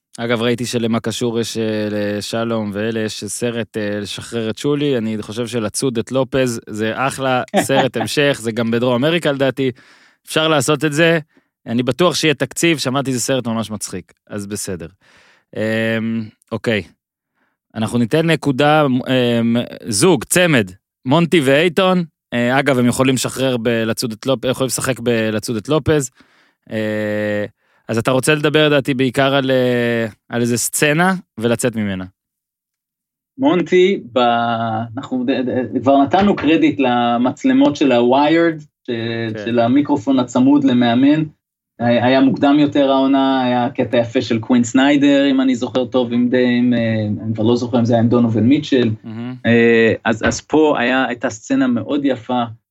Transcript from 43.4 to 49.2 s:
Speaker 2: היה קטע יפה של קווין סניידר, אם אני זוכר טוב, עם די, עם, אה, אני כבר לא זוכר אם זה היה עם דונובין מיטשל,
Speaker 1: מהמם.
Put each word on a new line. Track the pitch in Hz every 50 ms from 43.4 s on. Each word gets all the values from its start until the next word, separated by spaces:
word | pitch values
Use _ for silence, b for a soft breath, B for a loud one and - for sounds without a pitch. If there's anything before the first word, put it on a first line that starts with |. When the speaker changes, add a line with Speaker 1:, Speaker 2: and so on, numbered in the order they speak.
| 127
Speaker 2:
היה | 123 123 123 120 120
קטע | - - 120 113 -
יפה | 120 113 113 - 131
של | 117 - 117 113
קווין | 110 - 127 120 120
סניידר, | - - 131 135 143 147 139 143 143 139 139 139 139
אם | 131 135
אני | 131 131 123
זוכר | 113 127 123 123 127 123
טוב, | 107 - 127 123 117
עם | 120 120 123 120
די, | 127 127 123 123 123 120
עם, | 123 123 120
אה, | 117 117 113 110 110 107 104 101 - 110
אני | 110 110
כבר | 110 110
לא | 120 120
זוכר | 120 123 117 127 120
אם | 117
זה | 113 120
היה | 113
עם | 113 117
דונובין | 123 120 117 113 110 104 104 123
מיטשל, | 147 151 151 - 143 123 117 110 110 - -
Speaker 1:
מהמם. | 117 107 117